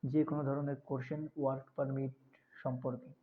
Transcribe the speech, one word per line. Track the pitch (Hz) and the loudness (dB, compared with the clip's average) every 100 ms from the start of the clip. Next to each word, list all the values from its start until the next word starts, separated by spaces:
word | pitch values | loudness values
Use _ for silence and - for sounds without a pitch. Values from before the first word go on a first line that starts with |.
যে | 131 147 | 4 4
কোনো | 151 151 | 4 4
ধরনের | 139 139 143 135 | 2 0 0 -4
কোশ্চেন | - 135 123 151 151 - | -2 -4 -2 -4 -4 0
ওয়ার্ক | 135 135 135 - | 2 2 -4 -2
পারমিট | 139 135 135 131 - - _ - | 0 0 -2 -4 -20 -20 _ -6
সম্পর্কে | 135 127 131 123 - - | -4 -2 -2 -4 -8 -20